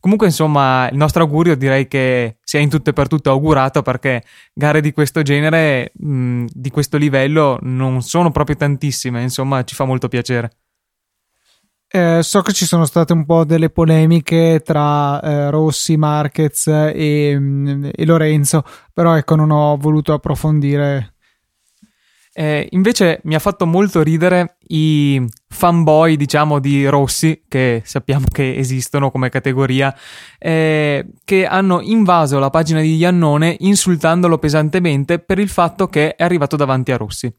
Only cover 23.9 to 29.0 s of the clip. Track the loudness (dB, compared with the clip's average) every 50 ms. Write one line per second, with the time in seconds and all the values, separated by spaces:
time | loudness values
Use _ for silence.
23.9 | 2 0 2 2 2 2 2 2 2 2 0 -2 _ _ _ _ -2 0 2 2
24.9 | 2 2 2 2 0 0 -2 -4 -8 _ _ _ -6 0 0 2 2 2 2 4
25.9 | 4 4 4 4 2 2 0 0 0 0 0 2 0 -2 0 0 0 2 2 2
26.9 | 2 2 2 0 -2 0 0 0 0 -2 _ _ -2 -2 0 0 0 -2 -6 -6
27.9 | -8 -8 -4 -2 -2 0 0 -2 -2 -2 -4 -4 -2 -4 -4 -4 -4 -6 -6 -4
28.9 | -4 -2